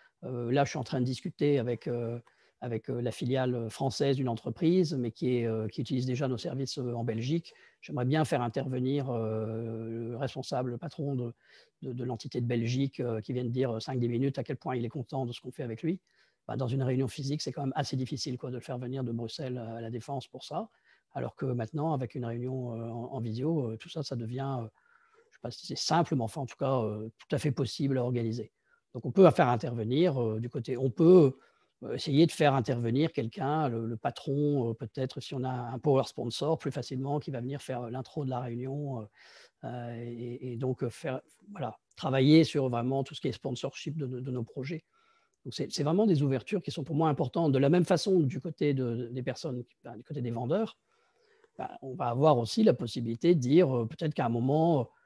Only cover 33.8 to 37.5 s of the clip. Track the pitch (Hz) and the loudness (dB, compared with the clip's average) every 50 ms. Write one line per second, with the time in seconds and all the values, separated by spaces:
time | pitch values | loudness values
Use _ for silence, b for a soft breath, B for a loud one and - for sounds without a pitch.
33.8 | 113 117 117 110 - 123 - - - 151 139 143 147 147 147 135 117 117 113 - | -2 -4 -6 -2 -4 -4 -4 -4 -4 -2 0 2 2 2 2 2 2 0 -2 -4
34.8 | 123 107 - 139 131 131 - 139 - - - 127 131 131 127 123 123 117 120 117 | -8 -10 -4 -4 -4 -4 -4 -10 -10 -8 -6 -4 -4 -4 -4 -4 -6 -6 -8 -2
35.8 | - 151 135 135 - - - 120 120 120 - - 139 151 165 - - 143 - 139 | 2 4 4 4 4 2 -4 -6 -6 -6 -4 -2 0 0 -2 0 -2 -4 -4 -4
36.8 | 117 - 135 127 135 139 147 147 - 165 131 120 120 131 | -6 -6 -6 -4 -2 -2 -2 -2 -4 -4 -6 -6 -6 -6